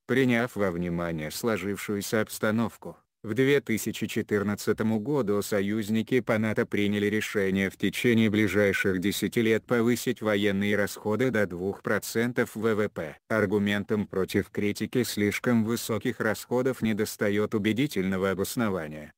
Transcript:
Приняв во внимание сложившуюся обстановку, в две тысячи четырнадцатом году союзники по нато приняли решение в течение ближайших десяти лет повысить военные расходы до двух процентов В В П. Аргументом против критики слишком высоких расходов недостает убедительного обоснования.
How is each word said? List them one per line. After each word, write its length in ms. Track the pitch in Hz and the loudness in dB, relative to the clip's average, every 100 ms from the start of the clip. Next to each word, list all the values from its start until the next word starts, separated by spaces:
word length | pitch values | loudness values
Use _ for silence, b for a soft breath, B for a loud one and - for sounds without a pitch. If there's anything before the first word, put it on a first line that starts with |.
| - | -2
Приняв 500 | 123 127 117 123 101 | 2 2 2 0 -2
во 140 | 101 | -2
внимание 640 | 85 87 85 85 82 76 | -2 -2 -2 -4 -4 -6
сложившуюся 880 | - 120 104 98 95 - 101 92 113 | -4 -2 -2 -4 -6 -4 -6 -2 -2
обстановку, 760 | 101 - 110 110 110 - 90 - _ _ | -2 -2 0 0 -2 -6 -16 -18 _ _
в 120 | 104 | -4
две 260 | 110 131 143 | 0 2 2
тысячи 460 | 131 107 110 - 107 | 2 -2 -4 -4 -4
четырнадцатом 920 | 113 - 104 101 101 - 104 110 110 | -4 0 0 0 -2 -2 0 0 0
году 420 | 113 147 104 101 | 0 0 0 0
союзники 800 | - 104 98 110 104 110 107 127 | 0 0 0 -2 -2 -2 0 0
по 180 | 107 110 | 2 0
нато 300 | 110 107 113 | 2 0 0
приняли 400 | 104 101 104 104 | 0 0 2 0
решение 640 | 107 - 107 95 95 95 | 0 -2 0 2 2 0
в 40 | - | 0
течение 540 | 101 - 120 113 110 | -2 0 2 4 4
ближайших 720 | 107 104 101 101 92 101 92 | 4 2 4 4 4 0 0
десяти 420 | 98 - 98 120 | 0 0 0 2
лет 240 | 110 110 - | 2 2 2
повысить 560 | 120 117 117 131 113 | 2 2 2 0 -2
военные 560 | 107 104 104 98 104 101 | 0 2 2 2 0 0
расходы 540 | 98 - 107 104 131 | 0 -4 -2 0 0
до 160 | 110 95 | 0 -2
двух 340 | 87 95 - | -2 -4 -4
процентов 720 | - 101 - 113 120 123 117 | -2 -2 -2 -2 0 0 -2
В 220 | 110 113 107 | 0 0 0
В 120 | 104 | 0
П. 300 | - 78 - - | -4 -10 -10 -2
Аргументом 800 | 113 101 104 101 101 95 107 95 | 0 2 2 2 0 0 -2 -2
против 460 | 95 92 104 - | -2 0 0 -2
критики 520 | - 104 101 110 127 | -2 -2 -2 -2 -2
слишком 640 | 113 - 104 - 127 117 110 | 0 0 0 0 2 2 2
высоких 540 | 117 - 107 127 - | -2 -4 -4 -2 -2
расходов 640 | 110 101 - 123 131 123 | -2 -2 -2 0 0 0
недостает 720 | 113 107 107 - 107 104 104 110 | 0 0 -2 -2 0 0 0 0
убедительного 720 | 104 110 147 101 95 95 95 | 0 0 0 0 0 0 0
обоснования. 840 | 95 98 127 110 92 78 76 76 | 0 -2 0 -2 -2 -6 -10 -14